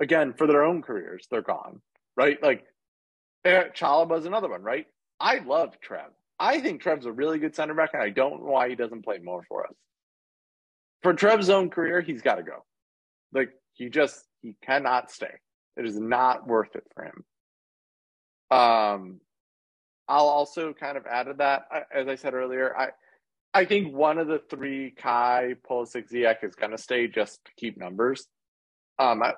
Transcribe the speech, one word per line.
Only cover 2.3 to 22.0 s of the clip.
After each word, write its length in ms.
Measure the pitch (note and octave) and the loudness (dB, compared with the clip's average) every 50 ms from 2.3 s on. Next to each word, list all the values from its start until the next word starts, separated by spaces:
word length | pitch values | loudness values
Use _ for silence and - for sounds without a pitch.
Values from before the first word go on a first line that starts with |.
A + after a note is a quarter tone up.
| C#3+ - | 2 2
Like, 220 | D3+ C#3+ B2 - - _ _ _ _ _ _ _ _ _ _ _ _ _ _ _ - | 2 2 2 2 -4 _ _ _ _ _ _ _ _ _ _ _ _ _ _ _ 2
eh, 180 | F3+ F#3 F#3 E3+ - - | 4 4 4 2 0 -4
Chalobah's 520 | - E3+ C#3 C#3+ D#3+ E3 E3 E3 E3 D#3 | -2 0 4 4 4 4 2 0 -2 -2
another 220 | F3 G3 A3+ G3 C#3+ | -4 -4 -4 -4 -4
one, 140 | G2 F2+ | -6 -8
right? 240 | F#2+ G#2+ - - - - _ _ _ _ _ _ | -6 -6 -6 -6 -6 -12 _ _ _ _ _ _
I 180 | - G#2 B3 C4+ | 0 0 0 0
love 420 | - B2 C#3+ E3 D#3+ A2+ - _ | 0 0 0 0 0 -2 -6 _
Trev. 300 | - - G2 D#2 D2 - _ _ _ _ _ - | -16 -14 -12 -12 -12 -16 _ _ _ _ _ -2
I 220 | E3+ A3 C#4 D#4+ | 0 2 2 2
think 220 | C4 A#3+ E3+ C3 | -2 -4 -6 -4
Trev's 240 | - F3+ D#3 C#3+ B2 | -2 -2 -2 -2 -4
a 60 | A#2+ | -8
really 260 | A2 B2 C#3+ D#3+ D#3+ D3+ | -4 -2 -2 -2 0 -2
good 180 | D3+ D3+ - | -4 -4 -4
center 160 | D#3+ D#3 D3+ | -4 -4 -2
back, 180 | D#3 D#3+ D#3+ D#3 - | 0 0 0 0 0
and 80 | C3+ | -2
I 80 | A2 - | -2 -2
don't 340 | G3 C3 C3 C#3+ D3+ C#3+ - | 2 2 0 0 0 -6 -4
know 60 | C#3+ | 0
why 180 | C#3 B2+ B2 B2+ | 2 2 2 0
he 60 | B2 | -2
doesn't 320 | A2+ A#2+ A2 A#2 A2 G#2 | -4 -6 -6 -6 -10 -8
play 120 | A2+ G2+ F2 | -8 -8 -8
more 200 | F2 F2 F2+ F2 F2 _ | -8 -10 -10 -10 -10 _
for 160 | - - - | -8 -8 -8
us. 100 | - - _ _ _ _ _ _ _ _ _ _ _ _ _ _ _ _ _ _ _ _ _ _ _ _ _ | -8 -12 _ _ _ _ _ _ _ _ _ _ _ _ _ _ _ _ _ _ _ _ _ _ _ _ _
For 120 | - F3+ E3+ | 2 2 2
Trev's 340 | - G3 G#3 A3+ G#3+ G3 F3+ | 4 4 4 4 4 4 4
own 220 | G3 G3 F#3 E3 | 4 4 2 0
career, 320 | - E3+ D#3+ - E3+ F3+ | -2 -2 -2 0 0 0
he's 180 | E3+ E3+ D3 A2+ | -2 -2 -8 -2
gotta 220 | - C3 G#2 F#2 | 0 0 0 0
go. 240 | E2 - - - - _ _ _ _ _ _ _ _ _ _ _ _ _ | -4 -10 -14 -16 -18 _ _ _ _ _ _ _ _ _ _ _ _ _
Like, 180 | - C3+ C3 - - _ _ _ | -2 -2 -2 -2 -6 _ _ _
he 160 | _ - B2 B2 | _ -14 -14 -4
just, 340 | B2 D#3 D3 C3 - - _ _ _ _ | 0 0 0 0 0 -8 _ _ _ _
he 120 | - A2+ G2+ _ | -18 -18 -18 _
cannot 480 | - - C3+ C#3+ C#3 B2 B2+ B2 B2 - | -4 -2 0 0 2 2 0 0 -2 -4
stay. 220 | - - - - - - _ _ _ _ _ _ _ - | -10 -12 -12 -12 -12 -16 _ _ _ _ _ _ _ -8
It 80 | A#2+ | -8
is 120 | A2+ G#2 G#2+ | -6 -6 -6
not 480 | A2 A2+ B2 B2 B2+ B2+ B2+ - - | -2 -2 0 2 4 2 2 0 -2
worth 300 | A#2+ A#2 A2 G#2 - - | -2 0 0 0 -2 -8
it 80 | - - _ _ | -16 -16 _ _
for 100 | - D#2+ | -16 -16
him. 200 | - - - - _ _ _ _ _ _ _ _ _ _ _ _ _ _ _ _ _ _ _ _ _ _ _ _ _ | -16 -18 -20 -20 _ _ _ _ _ _ _ _ _ _ _ _ _ _ _ _ _ _ _ _ _ _ _ _ _
Um, 720 | C3 B2+ A#2+ A#2 A2+ A2+ G#2+ G#2 G2+ G2 F#2+ F#2 F#2+ F2+ _ _ _ _ _ _ _ _ _ _ _ _ _ _ _ _ _ - | 6 6 8 6 6 4 4 2 0 -2 -6 -12 -18 -20 _ _ _ _ _ _ _ _ _ _ _ _ _ _ _ _ _ 0
I'll 200 | C#3 D3 D3 D3 | 4 4 4 6
also 460 | D3 D3 D3 C#3+ - E3+ D#3+ D#3 C#3+ | 4 2 0 -2 -4 -6 -6 -6 -8
kind 240 | - D3+ C#3+ C#3+ C3+ | -8 -10 -8 -8 -8
of 80 | - | -8
add 180 | B2 A#2+ B2 B2+ | -4 -4 -4 -4
to 100 | C#3 C#3 C#3 | -4 -2 0
that, 240 | C#3+ C#3 C#3 C#3 - - | 2 2 2 0 -2 -6
I, 120 | - D#3 C#3+ - - | -8 -8 -8 -4 -4
as 120 | C#3 | -4